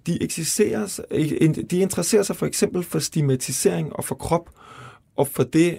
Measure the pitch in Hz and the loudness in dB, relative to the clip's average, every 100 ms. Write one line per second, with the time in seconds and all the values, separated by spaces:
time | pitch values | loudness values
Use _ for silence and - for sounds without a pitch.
0 | - 170 - - 156 - 208 214 202 - | -4 -2 -2 -4 -2 2 2 0 -4 -8
1 | - - 151 - 156 160 - 180 190 - | -4 0 0 4 2 2 -2 0 2 0
2 | 170 208 190 175 151 - 214 180 175 156 | 2 2 2 -2 -4 0 0 0 -4 -4
3 | - 165 139 131 - 135 196 170 156 - | -2 0 2 0 -2 0 0 0 -2 -6
4 | - 131 - 170 - - - - - - | -8 -6 -2 -2 -2 -16 -20 -20 -20 -20
5 | _ - 139 - 127 160 170 | _ -2 -2 0 0 4 2